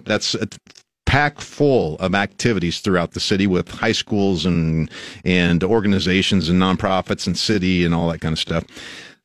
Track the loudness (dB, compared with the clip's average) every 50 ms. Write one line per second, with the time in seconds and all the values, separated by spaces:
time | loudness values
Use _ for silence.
0 | -4 -2 -2 -2 -2 -2 -4 -4 -6 -6 -8 -12 _ -20 -20 -20 -20 _ _ _
1 | -4 0 2 2 2 0 -2 -6 -14 -10 -2 0 2 4 4 2 2 0 -4 -4
2 | -2 0 0 0 0 -2 -4 -2 0 0 0 0 0 -2 -4 -4 -2 0 0 0
3 | 0 -2 -4 -6 -4 -2 0 2 2 2 2 0 -2 -4 -6 -2 -2 0 0 -2
4 | -2 -2 0 0 2 2 2 0 0 0 0 2 2 0 0 0 -2 -4 -6 -12
5 | -16 -16 -14 -6 -2 0 2 4 4 4 2 2 2 2 2 2 2 2 0 2
6 | 2 2 2 2 2 2 2 0 2 2 2 2 2 2 2 0 0 0 0 0
7 | -2 -2 -4 -4 -4 -4 -4 -2 -2 0 0 0 0 0 2 2 2 2 2 0
8 | 0 -2 -2 -4 -4 -4 -4 -4 -4 -4 -4 -4 -6 -6 -12 -18 -18 -18 -18 -18
9 | -20 -20 -20 _